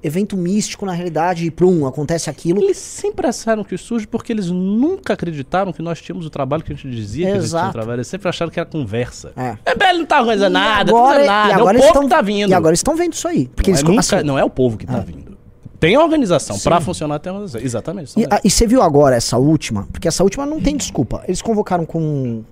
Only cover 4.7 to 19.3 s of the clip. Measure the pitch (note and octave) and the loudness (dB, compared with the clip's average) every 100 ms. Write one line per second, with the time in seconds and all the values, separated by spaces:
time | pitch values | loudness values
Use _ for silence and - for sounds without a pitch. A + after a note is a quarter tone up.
4.7 | G#3 D4 F#4+ - G#3 E3+ D#3 C3 F3+ G3 | 0 0 -2 -4 -4 -4 -8 -4 -2 -2
5.7 | - E3 E3 - F3+ D#3+ - C3 D3+ D#3+ | -6 -8 -8 -8 -10 -10 -6 -4 -4 -6
6.7 | D3 C3+ A#2+ G#2 A2+ F#3 G3+ - E3 F3+ | -12 -10 -8 -8 -4 -2 0 -2 -2 -4
7.7 | A#2 A2 A#2+ A#2+ F#3 F#3 - E3+ F3 E3 | -4 -6 -6 -6 -6 -6 -4 -6 -6 -6
8.7 | E3 A#2 A2+ A#2 - - - B2+ A#2 - | -6 -4 -4 -6 -8 -16 -8 -8 -6 -4
9.7 | A#4 F#4+ F4 D#4+ D4+ A#3 A3 G3 F#3 G#3 | 0 2 0 2 2 2 2 2 2 2
10.7 | G#3 G3+ A3+ B3 C#4+ F#3+ G3+ G#3 F#3+ E3 | 2 4 6 6 6 4 4 4 4 4
11.7 | A3+ C#4 D4+ C#4 E4 G3+ G#3 G#3 F#3 D#3+ | 6 6 6 4 2 2 0 2 4 4
12.7 | E3+ - D#4+ F4 - E4 E4+ B2+ - - | 2 0 0 -2 -2 -4 -2 -2 -2 0
13.7 | E3+ D3+ G#3+ - F#3+ D3+ C3+ D4+ - B2+ | 2 4 2 2 0 0 0 0 2 0
14.7 | G#2 - B2 E2 D#2 - - - - - | 0 -6 -6 -6 -14 -18 -20 -20 -20 -20
15.7 | - D#3+ A#3+ D#4+ D#4+ A3+ D#3+ - G2+ C#3+ | -2 2 4 4 2 2 0 0 -4 0
16.7 | E3+ E3 F3 D3+ D3 F3+ G3 G#3 A#2 B2+ | 0 0 -6 -6 -6 -8 -10 -10 -8 -6
17.7 | A2+ - F#3+ C#3 - G#3+ G3+ G3+ - A3+ | -6 -6 -10 -4 -2 0 2 2 2 4
18.7 | C4 F#3+ C#3+ D3 B2 - | 4 6 6 6 4 2